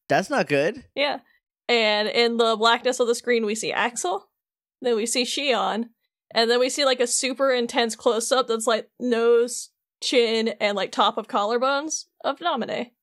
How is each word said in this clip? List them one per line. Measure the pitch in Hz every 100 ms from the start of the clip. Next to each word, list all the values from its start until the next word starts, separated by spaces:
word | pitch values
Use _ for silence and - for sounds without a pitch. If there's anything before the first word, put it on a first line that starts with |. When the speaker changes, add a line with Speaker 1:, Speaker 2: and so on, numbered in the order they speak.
| -
Speaker 1:
That's | 139 196
not | 269 165
good. | 143 160 269 - -
Speaker 2:
Yeah. | 285 - - _ _ _ -
And | 233 214 208 214
in | - 233 233
the | 226 214
blackness | 226 240 247 240
of | 233
the | 233
screen, | - 233 214
we |
see | 220 165
Axel, | - 226 233 359 381 - _ _ _ _ _
then | 254 226
we | 226
see | 277
Shion, | 240 - 285 220 190 202 240 _ _ _ - -
and | 226
then | 247
we | 262
see, | 294
like, | 277 254
a | 240
super | - 262 262 269
intense | 247 233 262 233 220
close-up | 247 226 233 262 254
that's, | 226 220
like, | 214 - -
nose, | 247 226 233 233 240 240 - _ _ _
chin, | - 247 233 226 220 -
and, | 208 202
like, | 190
top | - 208 214
of | 214
collarbones | 226 208 240 262 277 311 - - _ -
of | 285
Naminé. | 339 269 208 - 240 _